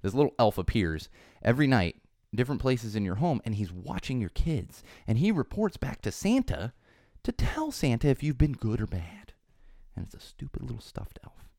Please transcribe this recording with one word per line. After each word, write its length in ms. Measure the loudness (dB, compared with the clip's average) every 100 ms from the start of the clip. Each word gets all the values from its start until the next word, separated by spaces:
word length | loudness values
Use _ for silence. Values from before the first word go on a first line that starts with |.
this 120 | 0
little 220 | 2 2 6
elf 200 | 4 4
appears 520 | 0 2 0 -2 -8 -20 -20 _
every 240 | 2 4 4
night, 300 | 4 2 -4 _ _ _ -2
different 260 | -2 0
places 340 | 0 0 -2 -2
in 100 | -2
your 100 | 0
home, 260 | 0 0 -2
and 100 | -4
he's 160 | -4
watching 480 | -6 -8 -6 -4 -4
your 100 | -2
kids. 540 | 0 0 0 -4 -16 -20 -12 0
And 100 | 2
he 140 | 4
reports 460 | 2 -2 -2 -2 -2
back 240 | -8 -4
to 80 | -6
Santa 640 | -2 2 2 2 -4 -6 -10 _ _ _ -8
to 80 | -6
tell 400 | 0 0 0 -4
Santa 360 | 0 0 4 2
if 140 | 2
you've 160 | 0 2
been 160 | 2
good 260 | 2 -2 -2
or 60 | -2
bad. 480 | -4 -8 -14 -20 -20 _ _ -20 -20 -16 -12
And 100 | -12
it's 80 |
a 60 | -14
stupid 420 | -20 -16 -12 -10
little 200 | -8 -10
stuffed 380 | -12 -12 -12 -16
elf. 260 | -20 -20 -20